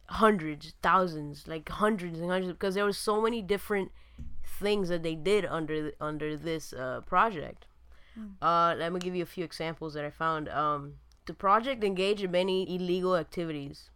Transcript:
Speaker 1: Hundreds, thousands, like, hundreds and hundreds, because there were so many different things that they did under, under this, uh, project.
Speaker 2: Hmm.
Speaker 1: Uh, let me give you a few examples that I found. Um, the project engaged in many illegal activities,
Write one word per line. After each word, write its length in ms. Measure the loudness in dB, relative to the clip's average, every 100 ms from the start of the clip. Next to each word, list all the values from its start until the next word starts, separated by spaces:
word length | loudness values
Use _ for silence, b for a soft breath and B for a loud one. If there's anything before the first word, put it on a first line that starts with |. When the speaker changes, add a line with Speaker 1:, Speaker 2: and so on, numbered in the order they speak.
| -10
Speaker 1:
Hundreds, 680 | 4 4 6 0 -6 -12 -2
thousands, 640 | 4 4 4 -2 -8 -10 -10
like, 180 | -10 -8
hundreds 520 | 0 2 2 -2 -6
and 100 | -2
hundreds, 220 | 0 -2
because 220 | -2 -2 0
there 100 | 0
were 80 |
so 280 | 0 0 2
many 200 | 2 0
different 500 | 0 -2 0 -2 -2 -8 B B B B -2 0
things 300 | 2 2 2
that 140 | 0
they 120 | -2 -2
did 300 | 2 4 2
under, 460 | -2 -2 -2 -4 -4
under 340 | -6 -4 -4 -4
this, 380 | -4 -4 -6
uh, 280 | -8 -6 -6 0
project. 640 | 4 4 2 -8 -12 -20 -20 -20 B B -16
Speaker 2:
Hmm. 100 | -14 -2
Speaker 1:
Uh, 340 | 2 6 4 4
let 140 | 0
me 60 | -2
give 160 | -2 -2
you 80 |
a 20 | -4
few 180 | -6
examples 500 | -8 -6 -6 -6 -6
that 100 | -6 -6
I 40 |
found. 380 | -2 0 0 -2
Um, 460 | 0 0 0 -4 -14 -20 _ -14
the 80 |
project 500 | -2 4 4 4 0
engaged 380 | 0 2 2 2
in 80 | 2
many 320 | 2 2 2 0 -2
illegal 400 | 0 0 2 2
activities, 760 | 0 -6 -6 -6 -8 -12 -20